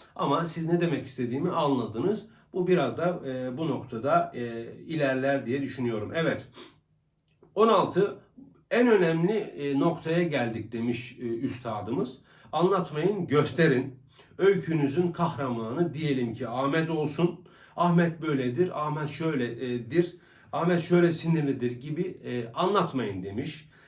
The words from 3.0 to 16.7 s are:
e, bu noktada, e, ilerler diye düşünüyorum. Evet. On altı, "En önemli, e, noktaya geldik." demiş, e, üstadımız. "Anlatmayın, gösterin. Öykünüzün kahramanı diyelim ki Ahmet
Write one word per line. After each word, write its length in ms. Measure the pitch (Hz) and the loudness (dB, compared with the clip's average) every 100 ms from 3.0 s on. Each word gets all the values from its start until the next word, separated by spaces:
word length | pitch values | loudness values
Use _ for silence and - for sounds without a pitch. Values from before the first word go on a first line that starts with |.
| 170 170 135 | -2 -2 -6
e, 300 | 127 127 123 | -6 -6 -4
bu 100 | 160 | -4
noktada, 640 | 120 - 113 131 170 - 123 | -4 -6 -6 2 2 2 -4
e, 300 | 120 117 117 - - | -8 -8 -10 -14 -8
ilerler 580 | 165 139 131 135 139 113 | -2 0 0 0 0 0
diye 160 | 139 | -2
düşünüyorum. 500 | 135 - 120 107 104 165 | -4 -4 -2 -2 -4 -2
Evet. 320 | 151 - - - - _ _ _ _ _ _ _ - 185 | -2 -2 -8 -18 -20 _ _ _ _ _ _ _ -6 2
On 120 | 226 | 6
altı, 500 | 196 139 175 196 - - - - - _ | 6 4 2 0 -2 -16 -20 -20 -20 _
"En 160 | 220 247 | 4 6
önemli, 460 | 208 170 165 175 | 6 6 4 2
e, 460 | 220 175 - 143 139 | 0 -4 -6 -2 2
noktaya 440 | 170 - 160 170 | 2 0 0 0
geldik." 480 | 170 139 117 110 107 | 2 0 -2 -4 -6
demiş, 460 | 117 117 117 - - | -4 -2 -2 -6 -8
e, 60 | 120 | -6
üstadımız. 920 | 117 135 - 117 107 101 151 240 - _ - - | -4 -4 -6 -6 -6 -4 -4 -4 -8 _ -20 -6
"Anlatmayın, 760 | 156 180 196 170 151 175 208 131 | 0 2 2 0 -2 0 0 2
gösterin. 680 | 143 - - 160 127 - - - - - - | 2 2 4 4 4 -2 -8 -20 -20 -18 2
Öykünüzün 720 | 190 185 160 160 139 139 175 | 4 4 2 0 2 2 0
kahramanı 800 | 165 165 - 135 117 110 139 170 | 0 -2 -2 -4 -4 -4 -2 -2
diyelim 400 | 135 147 127 117 | 0 -2 0 -2
ki 140 | 107 117 | -4 -6
Ahmet 420 | 123 139 | -2 0